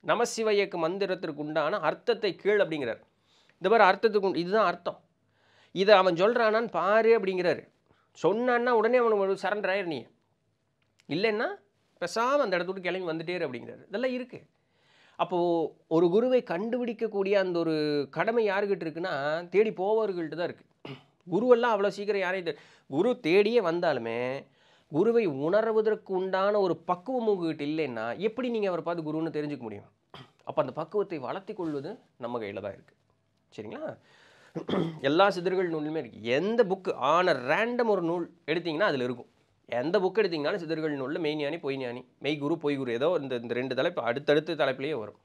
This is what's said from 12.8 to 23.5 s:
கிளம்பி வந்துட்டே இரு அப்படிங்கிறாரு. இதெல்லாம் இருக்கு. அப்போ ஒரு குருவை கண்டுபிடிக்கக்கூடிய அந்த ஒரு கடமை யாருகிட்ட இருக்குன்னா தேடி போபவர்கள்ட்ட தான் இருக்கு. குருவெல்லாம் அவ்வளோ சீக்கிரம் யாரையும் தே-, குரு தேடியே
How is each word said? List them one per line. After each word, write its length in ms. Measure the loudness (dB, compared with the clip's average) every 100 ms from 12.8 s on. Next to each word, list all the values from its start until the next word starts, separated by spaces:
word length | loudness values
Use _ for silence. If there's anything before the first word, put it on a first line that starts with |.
| -4
கிளம்பி 220 | -4 -4
வந்துட்டே 240 | -6 -4 -4
இரு 100 | -4
அப்படிங்கிறாரு. 360 | -6 -12 -16 -10
இதெல்லாம் 260 | -4 -4 -4
இருக்கு. 220 | -10 -16 -20 _ _ _ _ _ _ _
அப்போ 180 | -2 0 2 0 -2 -6 _ 4
ஒரு 100 | 4
குருவை 300 | 4 4 2 2
கண்டுபிடிக்கக்கூடிய 840 | -4 -2 -4 -4 -4 -4 -2 2 2
அந்த 120 | 2 0
ஒரு 160 | 0 0 0 0 -2 -2
கடமை 260 | 0 2 0
யாருகிட்ட 340 | 0 -2 -2 -4
இருக்குன்னா 280 | -6 -4 -2 -2 -4 0
தேடி 180 | 2 2 0
போபவர்கள்ட்ட 560 | -2 0 0 -4 -6 -4
தான் 100 | -6
இருக்கு. 160 | -6 _ _ -16 -16 _ _ -2
குருவெல்லாம் 460 | 0 6 4 4
அவ்வளோ 160 | 2 0 -2
சீக்கிரம் 280 | -2 0
யாரையும் 240 | 0 -2 -4
தே-, 120 | -8 -12 -20 _
குரு 200 | 0 2 2
தேடியே 380 | 4 4 6